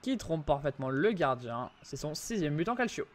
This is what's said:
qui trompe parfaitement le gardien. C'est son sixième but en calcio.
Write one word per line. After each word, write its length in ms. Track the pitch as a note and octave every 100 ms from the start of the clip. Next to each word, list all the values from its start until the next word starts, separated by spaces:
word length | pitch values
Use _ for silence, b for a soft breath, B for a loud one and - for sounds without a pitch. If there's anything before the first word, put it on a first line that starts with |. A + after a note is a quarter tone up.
qui 160 | - B3+
trompe 300 | - D#3+ D3+
parfaitement 420 | C#3+ C#3+ C3+ C3
le 220 | C3+ F#3+
gardien. 580 | G3+ D3 B2+ A#2+ A#2 B2 -
C'est 140 | - C#3
son 180 | D3
sixième 420 | D3+ - A3+ D3+ D3
but 120 | F3
en 80 | A#3+
calcio. 280 | A#3+ - -